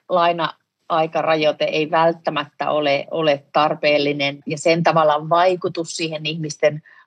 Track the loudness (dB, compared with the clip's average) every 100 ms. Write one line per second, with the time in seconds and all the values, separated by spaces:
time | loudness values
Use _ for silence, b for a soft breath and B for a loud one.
0 | -4 0 2 0 -4 -6 _ _ -4 -2
1 | 0 -2 0 0 0 0 -2 -2 0 2
2 | 2 0 -4 -6 -8 -6 -2 0 0 -2
3 | -2 -2 0 0 _ 0 0 0 0 2
4 | 0 -2 -4 -6 -8 -4 0 2 2 4
5 | 2 2 0 2 4 2 -4 -6 -8 -6
6 | -8 -6 -8 -6 -8 0 0 0 b b